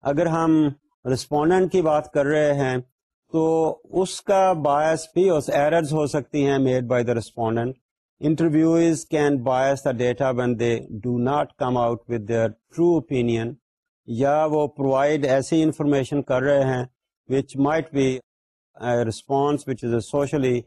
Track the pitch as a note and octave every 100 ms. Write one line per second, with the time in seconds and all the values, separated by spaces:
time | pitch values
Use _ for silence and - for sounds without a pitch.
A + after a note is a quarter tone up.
0 | C3+ C#3+ F3 E3 E3 D#3+ D3+ C#3 _ _
1 | B2 B2+ - D3 D#3 F#3 F#3 F#3 D#3+ D3+
2 | D3+ D3 C#3 D3+ D3 C#3+ C3+ B2+ B2 _
3 | _ _ _ D#3+ D#3+ D#3+ D#3+ - - F3
4 | F#3 - - G3 F#3+ E3+ D3 C#3+ D#3 D#3+
5 | - - F#3+ D#3 - C#3+ D3 E3 D#3 D#3
6 | D3 D#3 B2 D3+ C#3 C#3 C3 B2+ A#2+ B2
7 | A#2+ A#2 - - A2+ A#2 B2 C3 _ _
8 | _ _ D3+ D#3+ E3 D3+ D#3+ E3 E3 D#3+
9 | - D#3 D3 C#3 A#2+ B2+ C3+ C#3 D3 A#2+
10 | B2 - C3+ B2 B2 A2+ A#2+ A2+ - G#2+
11 | B2 A#2+ B2 D3 D3 _ B2+ A#2+ A#2 A#2
12 | - A#2+ G#2 A#2 A2+ - _ - F3 E3
13 | - C3+ A#2+ A2+ A#2 C#3+ _ _ _ _
14 | - A2+ C#3 D3+ D#3 D3+ D3 - C3+ C3+
15 | C#3+ D3+ C#3 C3+ B2+ D#3+ D#3+ - D3 C#3+
16 | B2+ C#3+ - B2+ C3+ C#3+ C3+ B2+ B2+ _
17 | _ _ - C3+ C#3 C3+ C#3 D#3+ D#3+ C#3+
18 | C3+ B2+ _ _ _ _ _ - A#2+ A#2+
19 | A2 A2 - C#3 C#3+ D3 C#3 B2+ B2 A#2
20 | A2 C#3+ C#3+ D3+ C3 B2